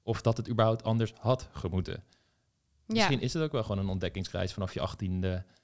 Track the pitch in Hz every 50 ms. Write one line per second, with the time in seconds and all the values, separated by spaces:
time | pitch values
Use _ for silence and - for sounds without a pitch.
0 | - 113 113 - - 117 113 - 110 - 120 110 110 113 113 113 - - 113 113
1 | 113 101 - - - 120 127 127 - - - - - 87 87 92 90 - - -
2 | - _ _ _ _ _ _ _ _ _ _ _ _ _ _ _ _ - 220 226
3 | 208 180 139 120 - - - 165 156 151 - 120 107 - 101 98 98 98 95 92
4 | 92 87 - 95 90 - - 92 92 92 - - 95 92 - - - 95 - -
5 | 101 92 92 92 92 92 92 92 92 _ _ _